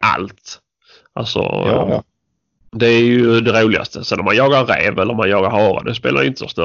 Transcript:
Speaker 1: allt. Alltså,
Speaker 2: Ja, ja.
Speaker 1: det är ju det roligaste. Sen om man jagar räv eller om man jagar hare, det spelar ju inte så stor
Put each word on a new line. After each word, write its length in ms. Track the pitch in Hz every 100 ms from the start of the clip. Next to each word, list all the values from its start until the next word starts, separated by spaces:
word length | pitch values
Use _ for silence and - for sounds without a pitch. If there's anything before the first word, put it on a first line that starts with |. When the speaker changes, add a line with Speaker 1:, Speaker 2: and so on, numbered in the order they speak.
Speaker 1:
allt. 560 | 107 78 95 - - - _ _ _ - _
Alltså, 260 | - 110 -
Speaker 2:
Ja, 480 | 98 - 92 - 190
ja. 120 | - - _ _ _ _ _ _
Speaker 1:
det 140 | 110 117
är 160 | 117
ju 360 | 120 123 120 117
det 220 | 117 113
roligaste. 420 | 110 95 - -
Sen 140 | - 104
om 60 |
man 120 | 95 107
jagar 280 | 139 139 123
räv 320 | 73 92 -
eller 120 | 98
om 60 | 113
man 140 | 98
jagar 200 | 101 95
hare, 340 | 113 107 92
det 100 | -
spelar 260 | 117 127 139
ju 40 | 139
inte 100 | 131
så 80 | -
stor 140 | -